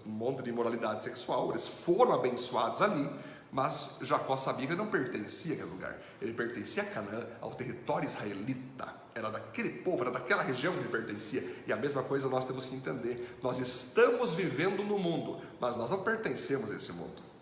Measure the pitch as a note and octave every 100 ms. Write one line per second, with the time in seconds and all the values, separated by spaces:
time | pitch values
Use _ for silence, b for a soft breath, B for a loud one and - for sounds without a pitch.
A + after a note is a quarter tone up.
0 | G#2+ G#2+ A#2+ C3+ B2 A#2 A#2 A#2 A2 A2
1 | B2 - - C3+ - - - - - F#3
2 | A#3+ C#3+ B2 A#2+ - A2+ A#2 - A#2+ F#2
3 | D#2+ B B B B C3 C#3+ - - -
4 | C3 C#3 - C3 - A#2 C3+ F3 G#3+ F3
5 | C3 A2 G#2 - D#3+ - F2+ F2+ A#1+ -
6 | B B A2+ A#2+ A#2 G#2+ G#2 G3+ G3+ -
7 | G2+ A2 A#2 - A2+ A2 A#2 G#2+ - D#3+
8 | C#3+ - G#2 G2 A2+ C3 - - A2 -
9 | - A2+ A2 - - - G3 - F3+ D#3
10 | B2 B2 - F#3 E3 B2 D#3 D#3 B2 A#2
11 | A2 G#2 - B2 B B - G#2+ C#3 C3+
12 | B2+ C#3 C3+ B2+ B2+ C3 B2+ C3 D#3+ D3+
13 | A#2 B2 - - B2+ B2+ B2+ - - -
14 | B3 A#3+ A#3 E3 F3 - F#3 G3+ G#3 G3+
15 | F3 D#3 - - B B B2 A2+ A#2 F#3+
16 | - A3 - B2+ - C#3 G#2+ F2 - E2+
17 | D#2+ - - -